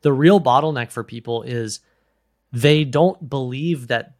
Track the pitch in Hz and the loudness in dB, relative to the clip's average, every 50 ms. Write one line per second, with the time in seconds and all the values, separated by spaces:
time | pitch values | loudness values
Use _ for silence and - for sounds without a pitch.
0 | _ 151 139 131 147 170 202 196 151 127 123 135 147 160 151 127 120 - - 120 | _ 0 0 4 6 6 6 6 4 4 2 2 2 0 -2 -4 -6 -6 -8 -12
1 | 113 - - 120 110 117 117 113 107 123 123 120 113 110 104 - _ _ _ _ | -12 -12 -14 -14 -8 -8 -8 -8 -6 -6 -6 -6 -6 -6 -10 -14 _ _ _ _
2 | _ _ _ _ _ _ _ _ _ _ - 120 117 147 151 151 156 135 123 147 | _ _ _ _ _ _ _ _ _ _ -8 0 4 4 4 4 2 0 0 2
3 | 165 185 - _ 165 123 139 139 131 123 127 131 151 170 170 139 123 117 127 117 | 2 2 0 _ -12 -8 -8 -6 -6 -6 -8 -6 -4 -4 -4 -4 -4 -4 -4 -4
4 | 110 - _ _ | -4 -8 _ _